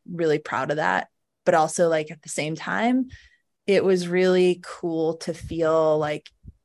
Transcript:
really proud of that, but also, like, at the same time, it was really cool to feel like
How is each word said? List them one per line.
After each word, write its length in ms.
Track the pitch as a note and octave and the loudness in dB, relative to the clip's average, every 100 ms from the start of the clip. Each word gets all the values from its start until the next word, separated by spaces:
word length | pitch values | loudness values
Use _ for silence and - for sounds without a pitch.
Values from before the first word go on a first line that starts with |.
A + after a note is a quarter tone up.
| - | -12
really 320 | E3+ D#3+ D3+ | -4 0 0
proud 320 | - B2 C3 | -2 -4 -4
of 60 | D3+ | -2
that, 320 | E3 F#2 - _ _ _ - | 0 -2 -4 _ _ _ 2
but 80 | |
also, 340 | E3+ D#3 - E3+ | 2 2 2 0
like, 220 | D#3+ D#3 | 0 -4
at 100 | E3 | -12
the 80 | - | -12
same 260 | - D3 | -6 -6
time, 540 | D#3+ - F#3+ A#3 B3+ B3+ - _ _ _ _ - | -6 -6 -2 0 0 -2 -8 _ _ _ _ 0
it 160 | F#3+ | 2
was 260 | F#3 F#3 F3 | 4 2 0
really 520 | F3+ F#3 F#3 F3+ F3+ | 2 4 4 4 2
cool 540 | - - F3 D#3+ D#3+ E3 | -6 -8 -4 -2 -2 -2
to 160 | - | -6
feel 640 | D#3+ - E3 D#3+ D#3+ D#3 D#3 | -10 -8 -2 2 4 4 2
like 300 | D3+ D3+ - _ - - | 0 -6 -10 _ -20 -20